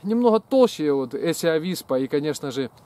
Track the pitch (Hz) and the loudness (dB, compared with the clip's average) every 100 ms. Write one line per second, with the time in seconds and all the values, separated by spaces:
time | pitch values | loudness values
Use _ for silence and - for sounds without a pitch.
0 | 196 226 247 214 - 269 240 - 151 139 | -4 0 2 2 2 4 4 2 0 0
1 | 127 135 170 156 170 160 175 165 - 131 | -2 -2 -2 0 0 0 -2 -6 -2 -2
2 | 135 147 151 139 143 131 127 - | 0 -2 -2 -4 -6 -6 -6 -10